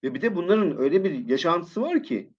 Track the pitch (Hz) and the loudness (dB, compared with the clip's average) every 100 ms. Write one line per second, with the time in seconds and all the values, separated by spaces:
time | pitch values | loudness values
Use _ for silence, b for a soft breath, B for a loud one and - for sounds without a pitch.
0 | 131 131 226 185 175 214 196 135 139 185 | -4 -2 -2 -2 2 4 4 2 0 0
1 | 190 139 117 135 170 175 170 - 285 339 | -2 -4 -2 0 2 0 -2 -4 0 0
2 | - 110 - | 0 -6 -6